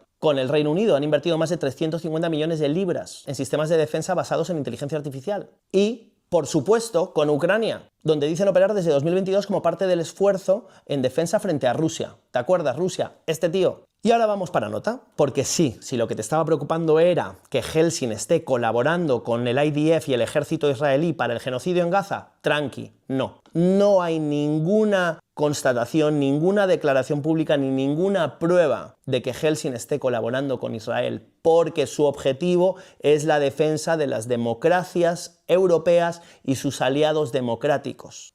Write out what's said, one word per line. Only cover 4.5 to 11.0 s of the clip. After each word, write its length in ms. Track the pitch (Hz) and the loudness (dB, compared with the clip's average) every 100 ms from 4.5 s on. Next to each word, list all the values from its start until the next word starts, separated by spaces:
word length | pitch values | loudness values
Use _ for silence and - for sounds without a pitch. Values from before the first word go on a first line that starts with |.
en 60 | 165 | -4
inteligencia 380 | 131 - 143 156 | -6 -8 -6 -6
artificial. 540 | 147 135 160 202 - _ _ | -8 -10 -6 -6 -8 _ _
Y, 420 | - 208 240 - _ - | 0 0 -2 -14 _ -2
por 160 | 170 147 | 0 2
supuesto, 680 | 160 156 226 226 165 160 | 0 2 0 0 -2 0
con 200 | 160 151 | 0 2
Ucrania, 580 | 147 170 214 208 107 - _ | 2 2 0 0 -6 -12 _
donde 240 | 156 156 147 | 0 0 0
dicen 200 | 165 196 | 0 2
operar 280 | 180 190 208 | 4 4 2
desde 160 | 170 | 2
dos 120 | 143 | 2
mil 120 | 156 180 | 2 0
veintidós 320 | 190 190 202 | 0 0 0
como 160 | 175 | 0
parte 240 | 170 165 190 | 0 0 0
del 120 | 175 | 0
esfuerzo 680 | 160 - 196 190 - 208 - - - | -2 0 2 2 0 -2 -2 -14 -6
en 160 | 143 | -2